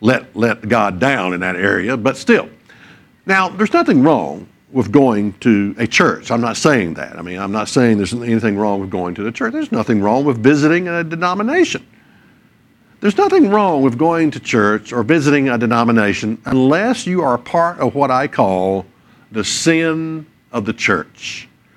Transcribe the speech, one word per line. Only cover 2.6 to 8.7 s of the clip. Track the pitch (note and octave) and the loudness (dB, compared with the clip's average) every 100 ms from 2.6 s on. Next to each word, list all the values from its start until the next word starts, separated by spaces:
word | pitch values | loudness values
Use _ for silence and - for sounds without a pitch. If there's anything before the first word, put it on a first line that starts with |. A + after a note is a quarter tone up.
| _ - - - _ _ | _ -20 -20 -20 _ _
Now, | - F#3+ F#3 | -2 0 0
there's | F#3 G#3+ | -2 0
nothing | E4+ E4+ D3+ | 2 2 4
wrong | C#3 C#3 D2+ D#2+ - _ _ | 4 2 -2 -10 -16 _ _
with | C3 G2+ | -4 2
going | C#3 C3+ G#2 G#2 F#2 | 4 4 2 -2 -2
to | B2+ G#2 G2+ G#2 | 2 2 2 -4
a | A#2+ | -2
church. | - E3+ - - | 2 2 0 -4
I'm | A#2 | -2
not | A#2 A2 | -2 0
saying | D#3+ C3+ F2 | 2 2 0
that. | D2+ C#2+ D#2 | -6 -10 -12
I | |
mean, | F2 F2+ | -12 -8
I'm | G2 | -6
not | G#2+ G#2 | -4 -2
saying | - A#2+ G#2+ | 2 2 2
there's | F#2+ | 0
anything | A#2+ A#2 A2+ A2 G2+ | -4 -2 0 0 0
wrong | G#2+ | -2